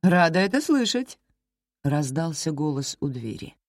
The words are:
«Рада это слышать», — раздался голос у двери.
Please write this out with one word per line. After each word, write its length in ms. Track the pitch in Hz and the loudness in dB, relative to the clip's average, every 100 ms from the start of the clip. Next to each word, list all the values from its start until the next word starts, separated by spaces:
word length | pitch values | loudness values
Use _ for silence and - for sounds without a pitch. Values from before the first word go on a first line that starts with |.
«Рада 380 | 180 180 170 170 | 4 6 4 4
это 220 | 196 254 | 2 0
слышать», — 580 | 302 294 226 247 254 - _ _ _ _ _ _ | 2 2 2 -2 -4 -12 _ _ _ _ _ _
раздался 680 | 143 147 143 135 165 151 - | -2 0 0 -2 -4 -4 -4
голос 440 | 147 151 139 139 - | -2 -2 -2 -6 -6
у 80 | 143 | -6
двери. 480 | 123 113 - - _ | -6 -10 -10 -14 _